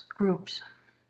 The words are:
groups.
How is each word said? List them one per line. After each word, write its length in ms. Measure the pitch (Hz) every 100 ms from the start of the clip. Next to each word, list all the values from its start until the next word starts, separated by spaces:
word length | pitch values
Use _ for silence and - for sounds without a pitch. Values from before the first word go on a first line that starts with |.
| -
groups. 540 | - 196 185 190 - - - _ _ _